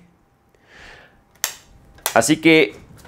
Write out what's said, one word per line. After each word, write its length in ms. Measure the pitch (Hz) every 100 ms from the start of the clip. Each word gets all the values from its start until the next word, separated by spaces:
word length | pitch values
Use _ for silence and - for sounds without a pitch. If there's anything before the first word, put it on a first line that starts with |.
| _ _ _ _ _ _ _ - - - _ _ _ - - - _ _ _ - -
Así 240 | 113 117 156
que 380 | 165 156 - - - -